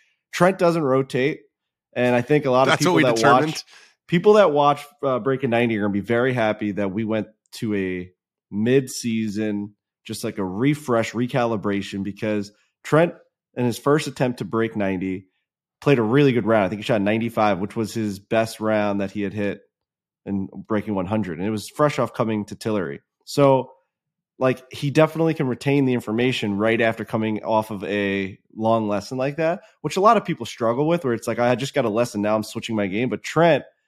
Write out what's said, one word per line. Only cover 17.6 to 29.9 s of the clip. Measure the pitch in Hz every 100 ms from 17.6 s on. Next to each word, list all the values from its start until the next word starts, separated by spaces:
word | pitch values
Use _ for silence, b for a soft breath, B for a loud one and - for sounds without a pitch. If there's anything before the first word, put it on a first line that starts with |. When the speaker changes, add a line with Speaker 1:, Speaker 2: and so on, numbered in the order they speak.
| 101
Speaker 1:
was | 117 104
his | 117 107 98
best | - 113 113 -
round | 110 107 104 101
that | 98
he | 104
had | 101
hit | 104 101 - _ _ _ _ _ _
in | 98 98 95 98 90
breaking | 107 107
one | 98
hundred. | 90 110 92 80
And | 104
it |
was | 107 -
fresh | - 147 139
off | 113
coming | - 113 107
to | 98
Tillery. | 101 113 104 73 71 _ _
So, | - 143 139 131 123 _ _ _ _ _ _ -
like, | 131 123 -
he | - 143
definitely | 151 156 160 160
can | 156 131
retain | 117 143 143
the | 131
information | 120 110 113 127 123 107 101
right | 110 113
after | 113 110
coming | 104 113 110 107
off | 95 110 107
of | 98
a | 87 104 98 98 95 - _
long | 107 113 113 107
lesson | 101 - 131
like | 139 147
that, | 160 190 b b
which | 151